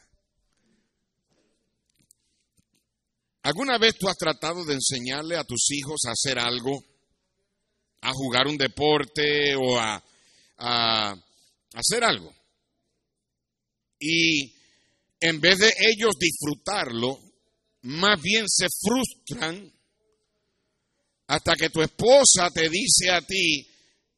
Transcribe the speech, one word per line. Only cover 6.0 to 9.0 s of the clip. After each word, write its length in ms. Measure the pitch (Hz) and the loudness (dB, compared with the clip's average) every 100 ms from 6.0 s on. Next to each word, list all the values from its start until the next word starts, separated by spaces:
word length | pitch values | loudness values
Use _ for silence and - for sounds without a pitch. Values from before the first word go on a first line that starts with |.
| 123 | -4
a 60 | |
hacer 280 | 113 139 123 | -4 -2 -2
algo? 420 | 120 123 123 139 - _ _ _ _ _ _ _ _ _ _ _ | -2 -4 -4 -6 -10 _ _ _ _ _ _ _ _ _ _ _
A 100 | 120 | -6
jugar 360 | 131 135 123 139 | -4 -2 0 0
un 80 | 151 | 0
deporte 1000 | 131 - 151 151 | -4 0 2 2